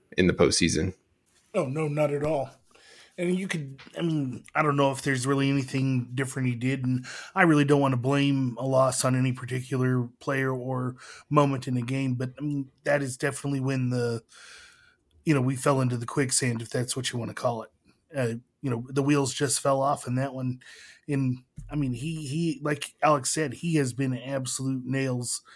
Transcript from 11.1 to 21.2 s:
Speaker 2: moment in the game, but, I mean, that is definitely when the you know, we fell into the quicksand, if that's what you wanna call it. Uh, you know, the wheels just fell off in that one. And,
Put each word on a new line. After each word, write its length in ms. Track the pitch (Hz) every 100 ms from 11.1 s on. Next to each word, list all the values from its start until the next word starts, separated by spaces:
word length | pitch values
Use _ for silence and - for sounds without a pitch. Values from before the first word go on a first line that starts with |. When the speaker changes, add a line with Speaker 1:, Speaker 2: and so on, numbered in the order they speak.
| - -
Speaker 2:
moment 360 | 151 143 135 131
in 60 |
the 80 | 123
game, 320 | 117 135 135
but, 200 | 127 127 -
I 40 |
mean, 280 | 147 143 135 _
that 180 | 151 143
is 160 | 135 127
definitely 420 | 143 127 143 139
when 300 | 131 135 123
the 320 | 123 117 117 - - - - - - _ _ _ _ 165
you 60 |
know, 80 | 143
we 160 | 127 127
fell 240 | 147 135
into 160 | 127 123
the 80 | 120
quicksand, 560 | - 131 - 127 113
if 80 | 113
that's 260 | 131 123 -
what 160 | 127
you 80 | 123
wanna 140 | 110
call 300 | 101 127 113
it. 60 | 107 _ _ _ _ 139
Uh, 200 | 120 117 - _
you 80 | 139
know, 160 | 117 127
the 160 | 135
wheels 300 | 139 147 131
just 260 | - 143 -
fell 220 | 143 135
off 260 | 135 143 -
in 80 | 127
that 180 | 135
one. 280 | 131 127 127 - - - - -
And, 340 | 139